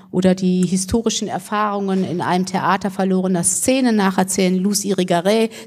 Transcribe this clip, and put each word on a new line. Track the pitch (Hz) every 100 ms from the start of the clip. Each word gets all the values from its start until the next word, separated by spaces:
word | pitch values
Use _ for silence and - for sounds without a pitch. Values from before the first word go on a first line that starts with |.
| -
oder | 180 185
die | 185 185 185 175
historischen | 190 190 233 226 - 196
Erfahrungen | 147 - 208 214 202 196 190
in | 185 170
einem | 123 180 185
Theater | 185 143 196 196
verlorener | 190 190 185 185 175
Szenen | - - - 262 254 214
nacherzählen, | 190 190 190 - 180 185
Luz | 196 202
Irigaray, | 196 190 180 170 185 220 226 -